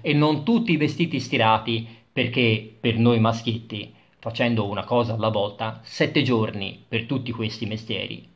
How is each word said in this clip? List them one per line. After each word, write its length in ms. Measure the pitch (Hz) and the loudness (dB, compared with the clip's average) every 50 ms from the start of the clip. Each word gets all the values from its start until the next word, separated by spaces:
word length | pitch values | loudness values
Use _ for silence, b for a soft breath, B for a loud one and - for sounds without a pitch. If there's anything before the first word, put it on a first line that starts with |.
e 120 | B 165 147 | B 0 2
non 300 | 147 151 156 151 139 - | 4 4 4 2 0 0
tutti 300 | - 233 233 - - 170 | 2 2 2 2 2 0
i 40 | |
vestiti 440 | 147 147 147 - - 170 - - 131 | 2 0 0 0 0 -2 -2 -2 -4
stirati, 680 | 117 - - 135 113 110 110 110 - - 117 113 113 B B B B B - | -4 -2 0 2 4 4 4 4 2 -2 -4 -4 -4 B B B B B -2
perché 640 | - 123 113 - 147 123 117 110 107 - - - - | -2 -2 0 2 2 4 4 4 2 -2 -8 -10 -4
per 180 | - 123 113 113 | 0 0 2 4
noi 220 | 117 120 120 113 | 4 4 6 6
maschietti, 720 | 110 113 113 113 - 123 110 - - - 110 104 104 - b b b b b b | 4 2 2 0 -2 -4 -4 -4 -6 -10 -12 -12 -12 -14 b b b b b b
facendo 480 | - 117 117 - 127 120 117 113 104 | -12 -8 -4 -2 0 0 2 0 0
una 160 | 101 101 101 95 | -2 -2 -6 -4
cosa 320 | - 123 120 120 117 117 | 0 2 2 2 2 -2
alla 140 | 110 104 110 | -2 0 0
volta, 500 | 107 104 98 104 - - 113 110 110 - - | 0 0 -2 -2 -4 -6 -8 -8 -8 -10 -14
sette 380 | - - - 156 - - 156 - | -10 -2 -2 -2 0 2 2 2
giorni 640 | 131 127 113 110 110 - 104 98 98 - - - | 2 2 2 2 0 -2 -6 -8 -8 -10 -14 -12
per 200 | - - 110 110 | -4 -4 -4 -2
tutti 240 | - 139 123 113 123 | -2 -4 -4 -4 -6
questi 360 | 113 113 113 107 - - 120 | -6 -4 -4 -6 -6 -6 -8
mestieri 600 | 101 107 110 - - 110 95 98 101 - - - - _ | -6 -8 -8 -8 -8 -8 -6 -6 -8 -10 -12 -16 -20 _